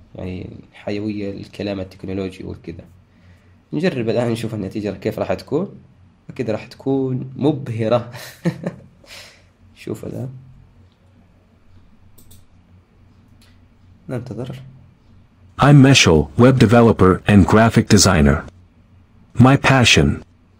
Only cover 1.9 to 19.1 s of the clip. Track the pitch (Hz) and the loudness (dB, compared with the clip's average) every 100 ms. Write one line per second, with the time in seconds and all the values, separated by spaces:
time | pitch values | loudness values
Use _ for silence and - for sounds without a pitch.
1.9 | - 95 95 95 92 92 90 - 82 - | -14 -10 -8 -8 -10 -14 -14 -16 -18 -20
2.9 | _ _ _ _ _ _ _ _ 147 175 | _ _ _ _ _ _ _ _ -6 -4
3.9 | 139 113 110 120 113 110 110 95 110 101 | -4 -4 -2 -2 -4 -6 -8 -10 -8 -8
4.9 | 92 110 104 98 - - 139 202 - - | -8 -8 -6 -6 -6 -6 -8 -8 -12 -20
5.9 | _ _ _ - - 113 104 - - - | _ _ _ -18 -10 -8 -8 -10 -12 -6
6.9 | 135 131 127 127 - 135 143 123 113 110 | -4 -4 -8 -10 -4 -4 -4 -8 -6 -2
7.9 | 120 - - - - 175 - 175 - - | -2 -2 -12 -20 -8 -8 -8 -10 -14 -20
8.9 | _ _ - - _ _ _ _ _ - | _ _ -20 -20 _ _ _ _ _ -14
9.9 | 110 - - 127 - - - _ _ _ | -12 -12 -12 -14 -16 -20 -20 _ _ _
10.9 | _ _ _ _ _ _ _ _ - _ | _ _ _ _ _ _ _ _ -20 _
11.9 | _ _ _ - - _ _ _ _ _ | _ _ _ -20 -20 _ _ _ _ _
12.9 | _ _ _ _ _ _ _ _ _ _ | _ _ _ _ _ _ _ _ _ _
13.9 | _ - 127 - 104 131 - - - - | _ -12 -12 -10 -12 -12 -14 -20 -20 -20
14.9 | _ _ _ _ _ _ - 139 147 135 | _ _ _ _ _ _ 0 4 6 8
15.9 | 135 - 78 76 - 120 131 107 117 117 | 6 4 2 2 4 4 6 4 6 4
16.9 | 98 92 87 - 104 87 104 113 117 104 | 4 2 2 2 4 4 4 4 2 2
17.9 | 104 98 90 71 71 - - _ _ _ | 4 4 2 2 0 -6 -18 _ _ _
18.9 | _ _ | _ _